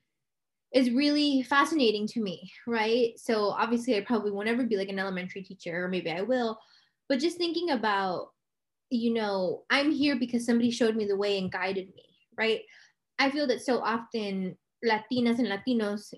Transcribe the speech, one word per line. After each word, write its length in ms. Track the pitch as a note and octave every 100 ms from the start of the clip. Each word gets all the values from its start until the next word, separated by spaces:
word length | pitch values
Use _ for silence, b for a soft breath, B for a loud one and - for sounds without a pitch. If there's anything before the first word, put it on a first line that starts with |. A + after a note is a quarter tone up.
| _ _ _ _ _ _ _
is 180 | C4+ B3
really 520 | A#3+ D4 D4 D4 C4+
fascinating 640 | B3 C#4+ D4+ D#4+ A#3 G#3 G#3+
to 140 | A#3+
me, 300 | G3+ E3 F#3+ - -
right? 520 | A3+ G#3+ A#3+ A#3 -
So 300 | - A3 G3+
obviously 460 | - A3+ A#3 A#3+ G#3
I 40 |
probably 300 | G3+ A3+ G#3
won't 180 | G3 G#3+
ever 140 | A#3 A#3+
be, 120 | G3
like, 120 | G3
an 100 | G3
elementary 440 | F#3+ F#3 F#3 G3
teacher, 420 | F#3+ F#3+ F3 E3+ F3+
or 20 |
maybe 220 | F#3 D#3+
I 100 | E3
will, 380 | G#3+ B3+ A3+ A3 b b b b -
but 120 | C4+
just 180 | E4+ E4+
thinking 340 | E4+ E4 E4+
about, 580 | C4 G#3+ G3 F#3+ D#3+ - _ _ _ _ _ _
you 240 | A#3+ A#3
know, 500 | A3+ G#3 F#3+ F3+ - -
I'm 220 | C4 C#4+
here 240 | C4+ D4 B3+
because 300 | B3 A#3+ A#3
somebody 260 | A#3+ A#3+
showed 240 | - A3+ A3
me 100 | G3+
the 120 | G3
way 200 | G#3 G3
and 140 | F#3
guided 360 | F#3+ F#3 F#3+ F#3+ -
me, 100 | _ _ _ -
right? 240 | A3 G#3+ - b b _ _ -
I 120 | C4+
feel 180 | C#4+ C#4+
that 140 | A3+
so 180 | - A#3+
often 800 | - A#3 A#3 A3+ G3+ F#3+ F#3 - _ _ A#3
Latinas 540 | G#3+ - B3 A#3+ A#3
and 80 | A3
Latinos 680 | G3+ B3+ A#3 G#3 G#3 -